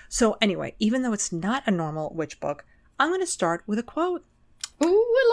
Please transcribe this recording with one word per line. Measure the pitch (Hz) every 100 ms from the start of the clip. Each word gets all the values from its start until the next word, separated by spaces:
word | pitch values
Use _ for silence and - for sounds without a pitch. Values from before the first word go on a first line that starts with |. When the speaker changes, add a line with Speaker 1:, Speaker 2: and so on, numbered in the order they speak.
| -
Speaker 1:
So | - 226 -
anyway, | 214 160 147 -
even | 214 254
though | 254
it's | 208 -
not | 170 185 262 -
a |
normal | 180 160 156 156
witch | 165 151 -
book, | 147 143 - _ _ -
I'm | 294
gonna | 370 359
start | - 175 170 -
with | 208
a |
quote. | 233 - 359 349 _ _ _ _ - -
Speaker 2:
Ooh, | 320
I | 392 480 466 494